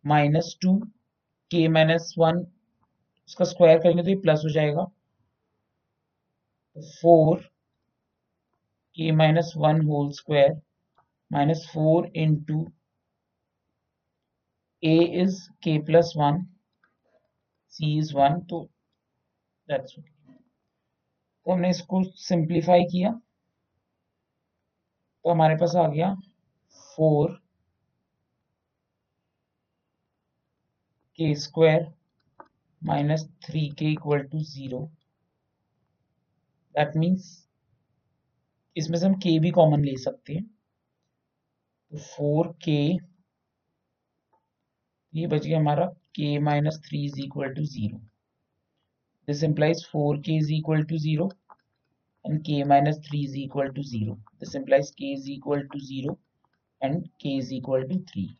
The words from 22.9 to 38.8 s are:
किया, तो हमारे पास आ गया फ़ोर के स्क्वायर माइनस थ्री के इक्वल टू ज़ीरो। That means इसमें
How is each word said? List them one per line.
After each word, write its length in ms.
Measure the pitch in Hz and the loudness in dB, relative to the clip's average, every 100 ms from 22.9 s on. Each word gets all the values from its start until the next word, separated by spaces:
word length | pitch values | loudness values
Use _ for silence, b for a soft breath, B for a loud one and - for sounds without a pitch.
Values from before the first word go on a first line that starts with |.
किया, 280 | 180 190 233 _ _ _ _ _ _ _ _ _ _ _ _ _ _ _ _ _ _ _ _ | 0 -2 -4 _ _ _ _ _ _ _ _ _ _ _ _ _ _ _ _ _ _ _ _
तो 60 | 165 | 0
हमारे 240 | 170 160 160 | 4 4 4
पास 180 | 170 175 | 0 2
आ 100 | 160 | 0
गया 260 | 151 180 196 - _ _ _ _ | 0 -2 -4 -12 _ _ _ _
फ़ोर 580 | _ - - 156 147 165 190 _ _ _ _ _ _ _ _ _ _ _ _ _ _ _ _ _ _ _ _ _ _ _ _ _ _ _ _ _ _ _ _ _ _ _ _ _ - | _ -20 0 2 4 0 -4 _ _ _ _ _ _ _ _ _ _ _ _ _ _ _ _ _ _ _ _ _ _ _ _ _ _ _ _ _ _ _ _ _ _ _ _ _ -6
के 160 | 160 147 | -2 -2
स्क्वायर 440 | - - 160 156 - - _ _ _ _ - _ _ _ | -6 2 4 4 -2 -16 _ _ _ _ -20 _ _ _
माइनस 420 | 156 147 147 156 156 _ | -4 -2 0 -2 -4 _
थ्री 220 | - 156 147 143 | -10 -6 -6 -4
के 120 | 156 | -4
इक्वल 300 | 151 156 147 135 | -4 -2 -4 -2
टू 60 | 156 | -8
ज़ीरो। 360 | 151 139 135 127 156 _ _ _ _ _ _ _ _ _ _ _ _ _ _ _ _ _ _ 147 | -10 -12 -12 -10 -12 _ _ _ _ _ _ _ _ _ _ _ _ _ _ _ _ _ _ -2
That 180 | 147 160 | -2 0
means 240 | 165 190 - - _ _ _ _ _ _ _ _ _ _ _ _ _ | 0 -2 -4 -20 _ _ _ _ _ _ _ _ _ _ _ _ _
इसमें 220 | - | -10